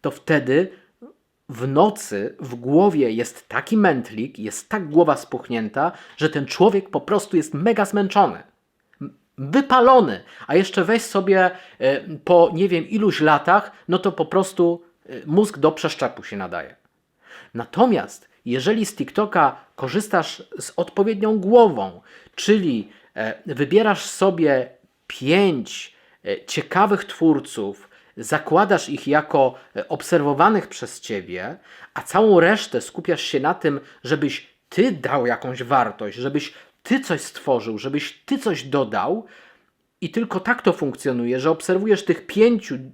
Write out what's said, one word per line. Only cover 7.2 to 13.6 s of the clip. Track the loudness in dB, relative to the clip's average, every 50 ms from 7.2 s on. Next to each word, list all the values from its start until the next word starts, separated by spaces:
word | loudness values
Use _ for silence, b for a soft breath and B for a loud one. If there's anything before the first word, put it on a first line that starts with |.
| -2 0 -2
jest | -2 -2 -2 -6
mega | -4 -2 0 0 0 -2
zmęczony, | -2 0 -2 -2 0 2 2 2 2 0 -8 -16 _ _ _ _ _ _ _ _ _ _ _
m-, | -16 -16 _ _ _ _ _ -12
wypalony, | -10 0 0 0 2 4 4 6 8 8 8 8 6 4 0 -6 -10 B B B B
a | B 2
jeszcze | 2 2 2 0 -2 0
weź | 2 0 -2 -2
sobie, | -2 -4 -2 2 2 4 4 4 2 0 B B B B B
e, | 0 0 0 0 -4 -10 -14 -12
po | _ 4 6 6 6 6 4
nie | 0 0 0
wiem | 0 -2 -2 -2
iluś | -4 0 0 0 0 2
latach, | 4 4 4 4 4 4 2 2